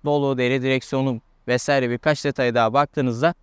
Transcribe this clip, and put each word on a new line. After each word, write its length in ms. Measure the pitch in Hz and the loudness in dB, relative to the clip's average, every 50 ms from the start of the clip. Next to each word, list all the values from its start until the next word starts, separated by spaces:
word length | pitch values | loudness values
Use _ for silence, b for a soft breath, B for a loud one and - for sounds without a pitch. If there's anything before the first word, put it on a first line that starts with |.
| - | 0
dolu, 340 | 147 147 147 139 139 135 127 | 0 0 0 0 0 0 0
deri 240 | 123 123 131 135 | 0 0 0 0
direksiyonu 580 | 123 131 131 131 - - - 135 131 135 123 110 _ _ _ _ _ - | 0 0 0 -2 -2 -4 -4 -2 -2 -2 -4 -4 _ _ _ _ _ -2
vesaire 420 | 123 123 - - 143 135 127 120 | -2 -2 0 0 0 0 2 0
birkaç 340 | 120 120 - 156 151 - - | -4 -2 0 0 0 0 -2
detaya 300 | 147 131 - 131 123 113 | -4 -2 0 -2 0 2
daha 180 | 120 117 110 | 2 2 2
baktığınızda 640 | 113 139 147 - _ 151 135 127 117 117 139 170 170 _ | 2 0 0 0 _ -2 -2 -2 -2 0 0 0 0 _